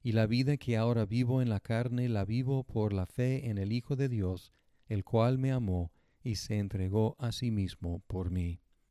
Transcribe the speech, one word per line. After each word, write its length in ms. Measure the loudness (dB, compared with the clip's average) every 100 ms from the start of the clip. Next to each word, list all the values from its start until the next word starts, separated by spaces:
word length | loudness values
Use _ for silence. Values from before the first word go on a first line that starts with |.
Y 100 | 2
la 140 | 2 2
vida 300 | 2 2 0
que 220 | 0 0
ahora 260 | 2 2
vivo 380 | 0 0 2 2
en 80 | 2
la 100 | 0
carne, 480 | 0 -2 0 -2 0
la 160 | 0
vivo 400 | 0 -2 0 -2
por 300 | -2 -2 0
la 100 | 0
fe 460 | -2 0 0 0 -2
en 80 | -2
el 140 | -2
Hijo 220 | -2 -2
de 140 | -2 0
Dios, 460 | 0 0 -2 -10 _ _ _ -6
el 180 | -4
cual 320 | 0 2 4 2
me 160 | 0
amó 400 | 0 0 0 -2 _ _ _
y 140 | -6 -6
se 220 | -2 -2
entregó 560 | 0 -2 0 2 0 0
a 120 | -6
sí 200 | -2 -2
mismo 520 | 0 -2 -4 -6 -6 -4
por 240 | -4 -2
mí". 320 | -2 -2 -6 _ _ _